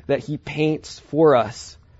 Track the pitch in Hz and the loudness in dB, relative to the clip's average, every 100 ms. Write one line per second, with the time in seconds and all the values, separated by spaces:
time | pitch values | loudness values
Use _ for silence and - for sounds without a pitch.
0 | - 135 - 151 - 147 156 151 - - | -4 -4 -4 -10 -10 -2 -2 -2 -8 -20
1 | - 147 160 127 107 - - - _ | -8 2 4 4 2 -6 -18 -20 _